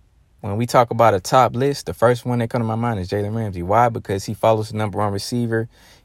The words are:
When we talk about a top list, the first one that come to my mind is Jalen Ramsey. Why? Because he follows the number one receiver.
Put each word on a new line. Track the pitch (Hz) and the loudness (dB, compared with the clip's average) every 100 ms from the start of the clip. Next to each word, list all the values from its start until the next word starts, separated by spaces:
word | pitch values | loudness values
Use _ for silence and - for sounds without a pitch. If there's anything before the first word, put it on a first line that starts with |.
| _ _ _ _ | _ _ _ _
When | 104 104 | -8 -4
we | 120 | 2
talk | 135 117 | 4 4
about | 113 113 98 | 4 4 4
a | |
top | - 131 120 123 | 2 4 4 2
list, | 139 139 - | -2 -4 -8
the | - | 2
first | 120 120 | 2 2
one | 127 120 | -2 -4
that | 117 | -2
come | 123 | -2
to | 113 | -2
my | 113 | -2
mind | 120 104 | -2 -4
is | 87 | -4
Jalen | 101 101 113 | -4 -2 -4
Ramsey. | 107 90 | -6 -4
Why? | 87 110 120 | 0 2 2
Because | 110 - 98 - | 0 -6 -6 -6
he | 104 | -2
follows | 113 110 107 | 2 2 -2
the | 107 | -4
number | 107 101 | -4 -2
one | 104 | -4
receiver. | 98 - 123 117 113 113 _ _ _ | -4 -4 -4 -2 -2 -4 _ _ _